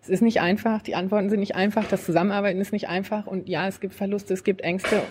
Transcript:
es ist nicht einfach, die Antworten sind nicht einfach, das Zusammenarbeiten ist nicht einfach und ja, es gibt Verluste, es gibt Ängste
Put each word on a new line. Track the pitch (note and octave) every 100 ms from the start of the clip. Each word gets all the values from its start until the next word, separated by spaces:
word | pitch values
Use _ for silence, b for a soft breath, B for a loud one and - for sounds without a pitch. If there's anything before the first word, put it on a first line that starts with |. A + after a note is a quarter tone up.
es | -
ist | F#3
nicht | A#3 A3
einfach, | F3 G#3 A#3 A3
die | -
Antworten | D#3 F#3 G#3 G3+
sind | G#3
nicht | G3+ -
einfach, | G3 G#3 G#3
das | F#3+
Zusammenarbeiten | - E3 F#3 G3+ G3+ F#3
ist | G3
nicht | G#3 -
einfach | F3 G3 G#3+ G#3
und | F#3+ -
ja, | E3+ F#3+
es | F#3+
gibt | F#3+
Verluste, | - G3 G3+ G3
es | F#3
gibt | - F#3
Ängste | E3 F#3 - G#3 -